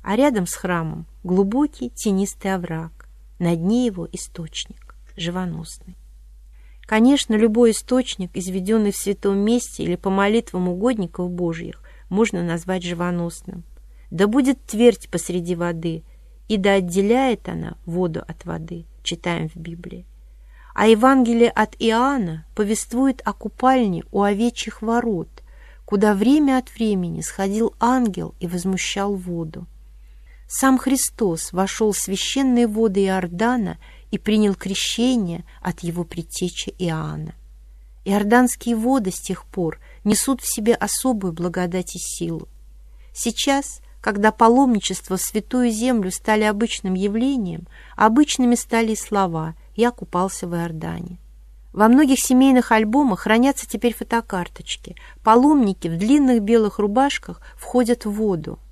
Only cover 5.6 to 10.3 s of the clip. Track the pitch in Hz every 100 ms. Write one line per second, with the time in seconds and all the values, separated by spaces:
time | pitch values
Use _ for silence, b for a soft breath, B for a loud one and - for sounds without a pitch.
5.6 | 160 - - 180 - - - - - -
6.6 | - - - 214 240 277 - 214 226 214
7.6 | 233 208 - 254 247 - 180 - 180 185
8.6 | 185 220 202 196 202 196 202 196 208 240
9.6 | - - 170 175 196 196 202